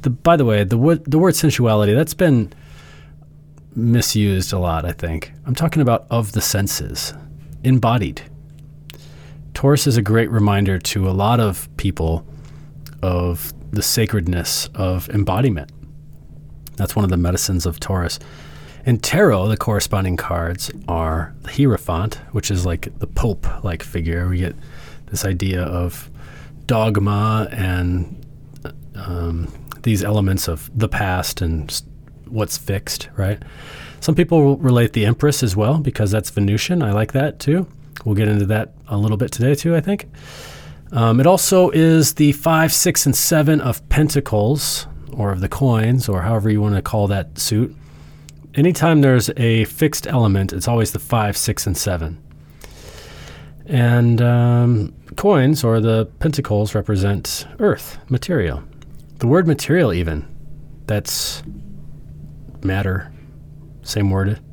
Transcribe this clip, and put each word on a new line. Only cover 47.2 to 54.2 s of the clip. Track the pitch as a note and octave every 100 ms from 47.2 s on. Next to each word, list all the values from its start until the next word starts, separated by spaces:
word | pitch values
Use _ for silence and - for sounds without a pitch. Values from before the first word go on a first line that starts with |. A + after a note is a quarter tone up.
| E2 -
suit. | - G#2 B2 - - - - - - - -
Anytime | - E3 F3 E3 D#3
there's | C#3 B2+ - -
a | A#2 A2+ A2
fixed | - - - -
element, | B2+ A2 G2 F#2+
it's | F2+ A2+
always | A#2 G#2+
the | -
five, | - A2+ G#2 -
six, | - G2+ -
and | F2
seven. | - F2 E2 E2 - - - - - - - - - - - - - - -
And, | B2+ A#2+ A#2+ A#2+ A#2